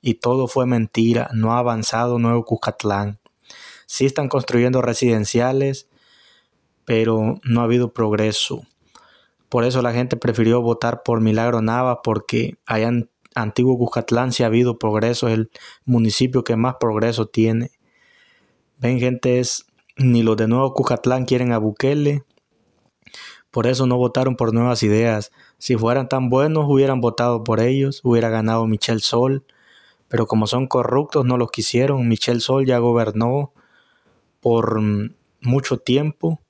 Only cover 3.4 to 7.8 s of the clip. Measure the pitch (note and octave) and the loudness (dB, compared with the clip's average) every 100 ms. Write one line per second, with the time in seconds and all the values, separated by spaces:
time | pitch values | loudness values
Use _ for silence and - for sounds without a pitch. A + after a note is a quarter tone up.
3.4 | _ - - - _ - C3+ C3+ C#3 C#3 | _ -20 -20 -20 _ -2 -2 0 -2 -2
4.4 | A#2+ A#2+ A#2+ C3 A#2+ A2+ B2 A2+ G#2 A#2 | 0 0 2 0 -2 0 0 0 0 0
5.4 | B2 C3+ C#3 C3+ - _ _ _ _ _ | 0 0 -2 -4 -12 _ _ _ _ _
6.4 | _ _ _ _ - A2+ A2+ A2 A2 - | _ _ _ _ -2 0 2 0 0 -4
7.4 | - A#2 A#2 B2 | 0 0 2 0